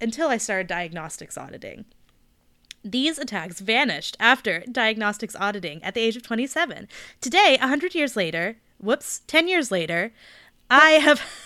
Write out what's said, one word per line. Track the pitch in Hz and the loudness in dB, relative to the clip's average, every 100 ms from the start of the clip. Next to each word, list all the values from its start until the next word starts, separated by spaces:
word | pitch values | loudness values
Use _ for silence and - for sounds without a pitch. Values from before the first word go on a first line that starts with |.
until | 233 285 320 | -6 -2 0
I | 226 | 0
started | - 190 180 | -2 -4 -4
diagnostics | 175 175 170 160 - 156 - | -6 -6 -10 -12 -14 -14 -14
auditing. | 135 - - - 208 _ _ _ _ _ _ _ - - | -14 -14 -16 -16 -20 _ _ _ _ _ _ _ -20 -18
These | 208 247 294 294 | -6 -2 -2 -2
attacks | 277 202 170 170 | -6 -8 -8 -8
vanished | 196 233 269 151 - - | -2 0 0 -2 -8 0
after | 226 254 208 170 214 | 2 2 0 -4 -4
diagnostics | 247 220 220 208 208 214 - | -2 -2 0 -2 -4 -8 -4
auditing | 202 208 170 156 | -4 -4 -8 -10
at | 185 | -8
the | 233 | -2
age | 226 240 | -2 -2
of | |
twenty-seven. | - 226 262 320 330 - 202 - - - | -6 -4 -4 -2 -4 -6 -16 -18 -20 -10
Today, | 262 349 359 262 | 0 6 6 6
a | 262 | 4
hundred | 285 349 | 0 -2
years | 339 285 214 | -2 -2 -2
later, | 165 165 185 226 _ - | -2 -2 -4 -6 _ -8
whoops, | 196 - - - - | -2 -2 -4 -12 -2
ten | 311 339 | 0 2
years | 359 262 | 0 0
later, | 185 160 170 220 _ - - - _ - | -2 -2 -2 -4 _ -20 -20 -20 _ 4
I | 262 311 | 8 8
have, | 311 302 294 - - | 8 6 4 0 -16